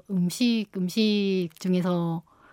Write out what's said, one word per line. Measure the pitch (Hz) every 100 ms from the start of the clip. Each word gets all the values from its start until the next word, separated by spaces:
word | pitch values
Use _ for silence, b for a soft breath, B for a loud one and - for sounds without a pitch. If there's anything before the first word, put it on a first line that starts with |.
| -
음식, | 190 175 - 240 226 202 190
음식 | 180 226 214 208 196 190 175 -
중에서 | 185 180 180 175 170 165 b b b